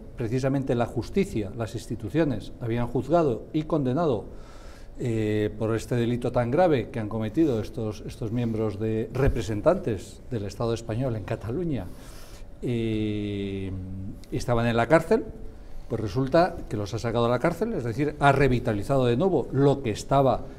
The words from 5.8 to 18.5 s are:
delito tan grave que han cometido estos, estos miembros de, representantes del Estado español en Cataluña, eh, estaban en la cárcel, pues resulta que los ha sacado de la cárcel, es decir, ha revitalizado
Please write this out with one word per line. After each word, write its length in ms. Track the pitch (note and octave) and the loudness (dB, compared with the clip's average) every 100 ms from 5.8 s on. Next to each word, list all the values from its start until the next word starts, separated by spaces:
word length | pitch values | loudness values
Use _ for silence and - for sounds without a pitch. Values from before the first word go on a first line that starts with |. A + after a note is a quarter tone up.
| - | 0
delito 380 | B2 A#2 A#2+ A#2+ | 0 2 0 0
tan 180 | B2 A#2+ | 0 2
grave 400 | C#3+ F#3 C3+ G#2 | 4 4 4 0
que 80 | A#2 | -4
han 100 | G#2+ | -4
cometido 520 | A2 A2 B2 D#3+ A2+ | -2 -2 2 2 2
estos, 420 | - - A2 F#2+ - | -2 -4 -4 -6 -10
estos 240 | - A2+ | -6 -4
miembros 480 | A#2+ A#2 A2 A2 G2 | -2 0 0 -2 0
de, 280 | A2 A2 A#2+ | -2 0 -2
representantes 1080 | B2 C3+ B2 G#2 G#2 D3 F#3+ C3+ F#2+ - - - | 2 4 4 -2 2 2 2 0 -4 -6 -14 -6
del 140 | A#2+ G2 | -6 -4
Estado 280 | - A#2 | -4 -2
español 400 | A2+ - A2 C3+ | -2 -2 -2 -2
en 80 | A2 | -2
Cataluña, 640 | F#2 A#2+ A#2 C#3 F3 B2+ F2 - - - - - - - | -4 -6 -4 -4 -2 -2 -4 -12 -14 -16 -14 -14 -14 -8
eh, 1080 | - A#2+ A2+ G#2+ G#2+ G#2+ G#2 G2+ G2 G2 F#2+ F#2+ F#2 F#2+ F#2+ - - | -4 -2 0 0 0 -2 -2 -2 -4 -4 -4 -6 -8 -8 -8 -10 -6
estaban 340 | - - A#2 A#2 | -4 0 2 4
en 100 | A#2 | 2
la 120 | A#2 | 6
cárcel, 380 | D#3+ - D3+ - - - - - - - | 4 6 2 0 -10 -12 -12 -12 -12 -6
pues 120 | A2+ | -4
resulta 560 | G#2 A#2+ C3 E3 C#3 - - | -2 -2 2 4 4 0 -6
que 80 | G#2+ | -4
los 160 | G2+ | -4
ha 40 | A2 | -4
sacado 260 | A#2 A2+ | 0 2
de 60 | A#2 | 2
la 80 | B2 | 4
cárcel, 340 | E3 E3+ A3 | 0 0 -2
es 120 | G3+ | -2
decir, 300 | A#2+ A2+ D3 - | -4 -2 -2 4
ha 120 | C#3+ | 6
revitalizado 760 | C3+ C#3 | 6 6